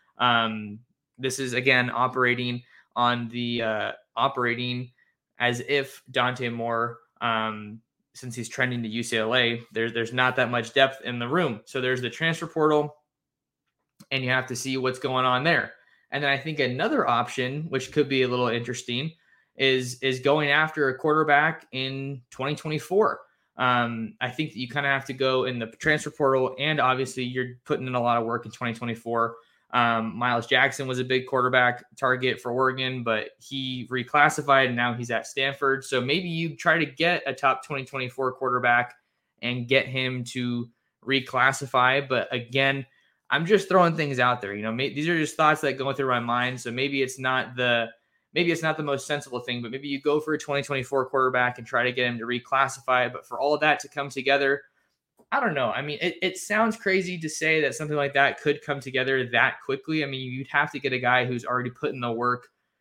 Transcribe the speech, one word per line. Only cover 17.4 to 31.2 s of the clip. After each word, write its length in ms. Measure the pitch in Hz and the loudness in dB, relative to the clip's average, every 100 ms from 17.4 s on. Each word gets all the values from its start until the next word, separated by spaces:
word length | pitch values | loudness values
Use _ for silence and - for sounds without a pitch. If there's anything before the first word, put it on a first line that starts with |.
| 127 143 160 | -4 -4 -4
which 240 | 135 - | -4 -2
could 160 | 151 135 | 0 2
be 140 | 135 | 2
a 40 | 127 | 2
little 220 | 123 123 | 2 0
interesting, 640 | 117 120 117 - 120 156 - _ _ _ - | 0 -4 -8 -6 -4 -4 -8 _ _ _ 0
is, 420 | 135 131 123 123 | 2 4 0 -4
is 180 | 135 127 | -2 0
going 300 | 135 151 147 | 2 4 4
after 400 | 147 156 156 135 | 4 2 2 0
a 80 | 127 | 0
quarterback 720 | 156 151 151 143 156 160 - | 2 2 4 4 4 0 -8
in 500 | 131 135 135 135 139 - | -6 -6 -6 -8 -10 -12
twenty 240 | - 135 151 | -6 -4 -4
twenty-four. 640 | 160 156 - 190 214 - - _ _ - | -4 -6 0 2 2 0 -10 _ _ 0
Um, 600 | 127 123 117 113 113 - | 2 4 2 -2 -8 -6
I 100 | 127 | -6
think 220 | - 156 | -4 -6
that 80 | 110 | -6
you 80 | 127 | -6
kinda 220 | 139 139 | -2 0
have 160 | 135 131 | 0 -2
to 80 | |
go 320 | 131 131 131 127 | -2 0 2 0
in 120 | 123 | -2
the 100 | 113 | -6
transfer 440 | - 160 151 147 | -4 0 0 0
portal, 420 | - 139 135 127 127 | 0 2 4 2 -2
and 220 | 147 151 | -2 2
obviously 420 | 127 127 131 131 | 2 2 -2 -4
you're 320 | 123 127 123 127 | -4 -4 -6 -6
putting 240 | - 143 127 | -4 -4 -2
in 80 | 127 | 0
a 60 | |
lot 160 | 120 120 | 2 2
of 80 | 113 | 0
work 200 | 117 113 | -4 -6
in 60 | |
twenty 220 | - 120 | -8 -6
twenty-four. 640 | 113 120 113 117 117 113 - _ _ _ | -4 -6 -6 -2 0 0 -4 _ _ _
Um, 440 | 123 120 113 110 107 | 2 4 2 0 -2
Miles 300 | 123 120 113 | 0 0 2
Jackson 380 | 131 135 131 131 | 4 4 0 -4
was 140 | 127 | -2
a 40 | 127 | 0
big 220 | 131 | -2